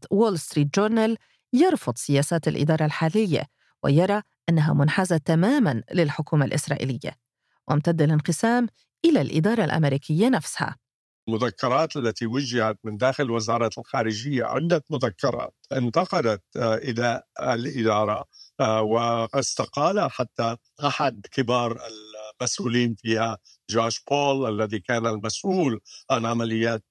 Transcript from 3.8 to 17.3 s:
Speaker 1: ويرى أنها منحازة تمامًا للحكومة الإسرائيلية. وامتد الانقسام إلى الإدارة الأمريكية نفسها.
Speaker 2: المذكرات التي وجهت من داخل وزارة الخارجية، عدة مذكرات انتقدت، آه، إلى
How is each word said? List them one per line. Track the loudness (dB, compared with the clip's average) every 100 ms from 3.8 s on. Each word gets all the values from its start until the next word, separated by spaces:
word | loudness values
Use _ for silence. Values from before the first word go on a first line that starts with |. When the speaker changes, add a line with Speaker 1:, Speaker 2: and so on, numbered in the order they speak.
Speaker 1:
ويرى | 2 4 4 2 -4 _ 0
أنها | 2 4
منحازة | 4 2 2 2 0
تمامًا | 2 2 4 4 2 0 -2
للحكومة | 0 0 -2 0 0 2
الإسرائيلية. | -2 -4 -4 -4 -6 -8 -14 _ _ _ _ -2
وامتد | 0 2 2
الانقسام | 2 2 0 0 0 2 0 -6 _ _ 2
إلى | 2
الإدارة | 2 0 2 2
الأمريكية | 0 2 2 0 0 2 2
نفسها. | 2 -2 -6 -6 -6 _ _ _ _ -6
Speaker 2:
المذكرات | -2 -2 -2 0 2 0 -2
التي | -2 -2 -4
وجهت | -4 -2 0 0 -2
من | -8 0
داخل | 0 0 0
وزارة | -2 -2 0 -2 -4
الخارجية، | -6 -4 -2 -4 -4 -4
عدة | -2 -2 0 0 -2
مذكرات | -2 -2 -2 -4 -2 -6 -12 -8
انتقدت، | -2 0 0 0 0 0 -2 -4 -4
آه، | 0 0
إلى | -2 -2 -2 -2 -6